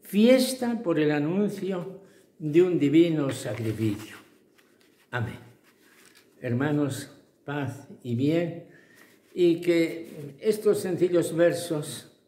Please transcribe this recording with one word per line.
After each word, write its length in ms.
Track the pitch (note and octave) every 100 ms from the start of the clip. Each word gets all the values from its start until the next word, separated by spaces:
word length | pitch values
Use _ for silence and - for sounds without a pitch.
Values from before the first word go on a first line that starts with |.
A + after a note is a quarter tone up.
Fiesta 800 | - F#3+ A3+ C4 B3+ - A#3+ A3+
por 160 | F3 D#3
el 120 | D3+
anuncio 880 | D3 D3 F#3 G#3 - F#3 F#3 E3+ - - _ _ _
de 240 | D#3 D3+
un 160 | F#3 E3
divino 520 | C#3 D3 E3+ D#3 C3+
sacrificio. 880 | A#2 B2+ G#2+ A2+ G#2+ A2 G2 - - - _ _ _ _ _ _ _ _
Amén. 260 | B2 A#2 - - - _ _ _ _ _ _ _ _
Hermanos, 680 | B2+ A#2+ C#3+ D3 C#3+ - - - _ _ -
paz 420 | D3 C3 - - -
y 120 | B2+ A#2+
bien, 500 | C#3+ E3 E3+ C#3 - - _ _ - _ _
y 280 | - F3 E3
que 760 | - E3+ E3 - - - C#3+ -
estos 380 | A3 G#3+ G#3 G3+
sencillos 540 | F#3+ F3 F3 F3 D#3
versos 760 | E3 E3+ D3 - D#3 D3+ - - _